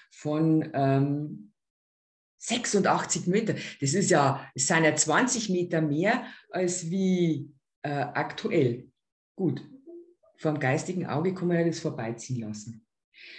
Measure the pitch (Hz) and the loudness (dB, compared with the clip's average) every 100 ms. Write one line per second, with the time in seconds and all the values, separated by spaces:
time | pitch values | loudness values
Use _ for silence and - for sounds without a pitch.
0 | - - 151 151 160 160 - 135 135 135 | -20 -10 -4 0 4 2 2 0 2 4
1 | 143 143 151 - - _ _ _ _ _ | 2 0 -6 -10 -18 _ _ _ _ _
2 | _ _ _ _ - 240 - 208 190 165 | _ _ _ _ -6 -4 0 2 2 2
3 | - 165 165 202 214 143 - - 135 180 | 0 -4 0 0 0 -2 -6 -4 0 2
4 | 185 165 135 135 - 139 - 165 160 151 | 4 6 6 2 -4 -4 2 4 4 4
5 | 156 160 254 220 - 180 175 165 156 147 | 2 2 2 0 0 -2 0 0 0 2
6 | 196 254 - - - 175 180 175 165 190 | 2 0 -2 -14 -8 -2 -2 -2 -4 0
7 | 190 180 170 143 - - _ _ 147 143 | 2 4 2 0 -4 -16 _ _ -4 -2
8 | - - 151 - 220 202 123 120 - _ | -2 -2 -4 -4 0 2 2 0 -10 _
9 | _ _ _ - 185 131 - - - - | _ _ _ -4 -2 -2 -8 -20 -20 -20
10 | - _ _ _ 160 147 131 147 - 185 | -20 _ _ _ -4 -2 0 0 -2 -6
11 | - 135 185 185 175 175 170 160 156 131 | -4 -2 -2 -2 0 0 0 -2 -4 -6
12 | 113 117 - 120 110 107 - - _ _ | -6 -8 -8 -8 -6 -10 -12 -16 _ _
13 | _ - - | _ -20 -20